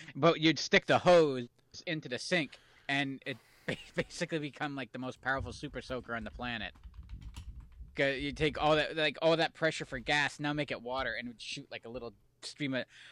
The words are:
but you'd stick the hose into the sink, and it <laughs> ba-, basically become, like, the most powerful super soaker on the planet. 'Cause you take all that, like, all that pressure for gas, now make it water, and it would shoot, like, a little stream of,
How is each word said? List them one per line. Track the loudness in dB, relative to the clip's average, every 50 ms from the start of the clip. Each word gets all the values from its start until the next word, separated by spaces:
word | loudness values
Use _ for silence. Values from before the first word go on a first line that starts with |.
| -16 -12 0
but | 4 6 6 6 6
you'd | 6 4 4 4
stick | 2 2 2 4 6
the | 6 4 6
hose | 8 10 10 10 8 6 4 -2 -4 -8 _ _ _ _ -18 -10 -6
into | -4 -4 -4 -4 -6
the | -6 -6
sink, | -4 0 0 0 0 -2 -6 -16 _ -20 -20 -12 -6 -2
and | 0 0 0 0 -4 -6 -6
it | -8 -8 -8 _ _
<laughs> | _ -12 -6
ba-, | -6 -6 -6 -8 -6 -4
basically | -4 -4 -2 -4 -6 -4 -2 -2 -2
become, | -4 -4 -6 -6 -6 -4 -4
like, | -6 -8 -8
the | -8 -8
most | -8 -8 -8 -4
powerful | -2 -2 0 0 -2 -6
super | -8 -8 -10 -10 -8 -8
soaker | -8 -6 -6 -6 -6 -6 -6
on | -6
the | -6 -8
planet. | -8 -8 -6 -4 -4 -4 -6 -6 -10 -12 -18 -18 -16 -16 -16 -14 -14 -14 -14 -14 -14 -14 -14 -14 -14 -16 -16 -18 -18 -18 -18 -8 -2
'Cause | 0 0 0 0 -2
you | -4 -6
take | -2 0 0 0 0 2
all | 4 4 4
that, | 4 2 0 0
like, | 0 0 0 0 2
all | 4 4 4
that | 4 2 0 -2
pressure | 0 -2 0 0 -2 -6
for | -8 -8 -6
gas, | -2 0 2 2 2 0 -2 -4
now | -2 -2
make | -2 -2 -2 -4
it | -4 -6
water, | -6 -4 -4 -2 -2 -2 -4
and | -4 -6
it | -8
would | -10 -12
shoot, | -10 -10 -10 -10 -10 -10
like, | -12 -12 -10
a | -10
little | -10 -10 -10 -10 -14 _ _ _ _ _
stream | -14 -12 -8 -4 -2 -2 -2
of, | -2 -4 -6 -10 -20 -20 -20